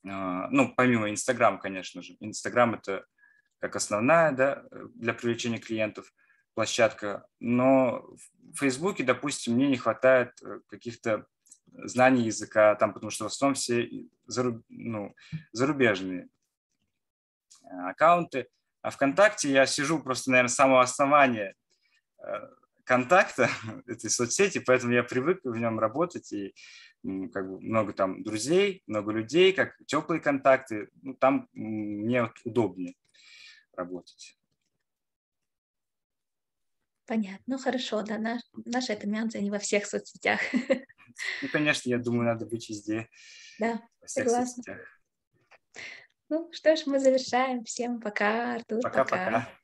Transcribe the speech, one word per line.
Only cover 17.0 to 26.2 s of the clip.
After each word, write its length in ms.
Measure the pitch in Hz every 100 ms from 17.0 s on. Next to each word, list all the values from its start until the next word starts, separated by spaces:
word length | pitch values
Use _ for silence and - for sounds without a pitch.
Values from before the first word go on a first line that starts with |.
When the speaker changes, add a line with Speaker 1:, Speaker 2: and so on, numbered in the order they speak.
| _ _ _ _ _ -
Speaker 1:
э, 40 | - 90 90
аккаунты. 580 | - 156 175 165 135 120 _ _ _
А 80 | 110
ВКонтакте 600 | - 139 151 208 208 143
я 160 | 139 131
сижу 340 | - 143 160
просто, 280 | 127 123 -
наверное, 200 | 127 123
с 40 |
самого 280 | - 135 131
основания, 720 | 123 - 139 147 135 110 98 - _ _ _ _ _ _
э, 260 | - 101 - _ _ _
контакта 640 | - 127 123 180 220 - -
<laughs> 380 | - 113 110 -
этой 240 | 113 107
соцсети, 480 | - 120 - 196 -
поэтому 340 | - 127 120
я 100 | 123
привык 380 | 120 127 139 185
в 120 | 127 113
нем 220 | 117 110
работать, 520 | 110 127 175 113